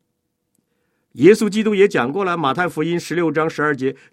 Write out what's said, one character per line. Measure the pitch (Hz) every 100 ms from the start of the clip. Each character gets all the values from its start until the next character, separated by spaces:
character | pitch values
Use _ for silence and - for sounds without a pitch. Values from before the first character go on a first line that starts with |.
| _ _ _ _ _ _ _ _ _ _ _
耶 | 120 156
稣 | 220 214
基 | 208
督 | 220
也 | 202 202
讲 | 143 120
过 | 170
了， | 190 170
马 | 139
太 | 131 175
福 | 156
音 | 156 170
十 | -
六 | 170 165
章 | 151 160
十 | -
二 | 151
节， | 139 131 - -